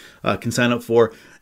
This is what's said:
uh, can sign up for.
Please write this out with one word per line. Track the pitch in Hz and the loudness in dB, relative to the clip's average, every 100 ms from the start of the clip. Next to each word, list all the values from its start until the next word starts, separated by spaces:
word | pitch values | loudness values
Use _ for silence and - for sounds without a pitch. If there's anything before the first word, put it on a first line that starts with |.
| - - | -20 -8
uh, | 110 101 | -6 -4
can | 117 | -4
sign | 120 120 | -2 0
up | 120 | -2
for. | - 117 113 - - - | 0 2 2 -2 -20 -14